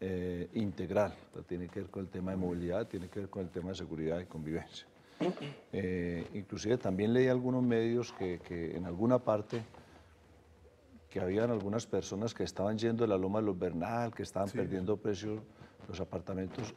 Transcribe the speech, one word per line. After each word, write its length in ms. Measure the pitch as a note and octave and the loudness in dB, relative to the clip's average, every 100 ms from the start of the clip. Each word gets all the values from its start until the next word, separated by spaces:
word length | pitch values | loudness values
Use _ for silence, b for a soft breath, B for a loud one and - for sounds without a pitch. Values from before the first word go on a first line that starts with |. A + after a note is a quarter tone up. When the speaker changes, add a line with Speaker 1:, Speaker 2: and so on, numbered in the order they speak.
Speaker 1:
eh, 480 | F#2+ F2+ F2+ F2 F2 | -4 -2 -2 -2 -2
integral. 600 | A2+ G#2 F2 F2+ G2+ G2 - - | 0 0 -2 0 4 4 0 -14
O 40 | |
sea, 80 | - | -14
tiene 260 | - F2 E2+ | -8 -6 -4
que 120 | G2+ | -6
ver 100 | F#2 | -6
con 120 | G2+ | -6
el 60 | F#2 | -6
tema 220 | F#2+ F#2 | -4 -2
de 40 | F#2 | 0
movilidad, 500 | F2+ F2 F2 F#2+ A#2 | 0 0 0 0 -2
tiene 220 | G2 F2+ | -6 -6
que 120 | G#2 | -8
ver 80 | G2 | -6
con 140 | G2+ | -4
el 60 | F2+ | -4
tema 220 | F2+ F2+ | -4 -4
de 40 | |
seguridad 460 | F#2 D#2 D#2+ D#2 E2+ | -6 -6 -2 0 0
y 60 | F2+ | -2
convivencia. 600 | D#2+ D2+ D#2+ - - - - B B F3 - C#3+ C#3 - | -6 -4 -4 -4 -14 -18 -20 B B 0 0 -6 -10 -6
Eh, 540 | - F#2 F#2 F2 E2+ - | -2 0 0 0 -2 -4
inclusive 420 | G#2 F#2+ G2 G#2 B2 | -6 -6 -4 0 2
también 360 | G#2 F#2 G#2+ | 2 2 4
leí 160 | B2 C3 | 6 6
algunos 340 | B2+ B2+ B2+ | 4 2 2
medios 500 | B2 A#2 A#2 A#2+ A#2 | 4 6 4 2 0
que, 260 | - F#2 E2+ - | -2 -4 -4 -4
que 300 | E2+ E2 D#2 | -4 -4 -4
en 80 | |
alguna 340 | F2+ F2 A#2 B2+ | -4 2 6 6
parte 440 | A#2+ G#2+ - A#2 A2 B B B B B B - - - - - - - - | 6 2 2 -4 -6 B B B B B B -20 -20 -20 -20 -20 -20 -20 -8
que 120 | G2 | -2
habían 320 | F#2 G2+ A#2+ | 2 2 4
algunas 340 | A2+ G2 A2+ - | 2 0 -2 0
personas 480 | G2 - G2+ A#2 | -2 0 -2 -2
que 80 | - | -2
estaban 340 | F2 - G2 A2 | -4 0 0 2
yendo 280 | A#2 A#2 | 2 4
de 40 | A2+ | 4
la 80 | F#2+ | 4
Loma 220 | F#2+ A2 | 2 2
de 80 | G#2+ | 2
los 100 | F2+ | 2
Bernal, 560 | F2+ E2 F#2 A#2 A#2 | 0 0 0 0 -2
que 120 | A2+ | -4
estaban 240 | G2 F#2 G2 | -4 -2 0
Speaker 2:
Sí. 100 | G#2+ | 0
Speaker 1:
perdiendo 380 | F#2 F#2+ F#2 G2+ | 0 0 0 0
precio 460 | A2 F#2+ G#2+ G#2+ - B B B - | 0 -2 -2 -4 -8 B B B -10
los 120 | F#2 | -6
apartamentos, 720 | F#2 F#2 - F#2+ F#2 - A2 | -4 -4 -4 -4 -2 -4 -6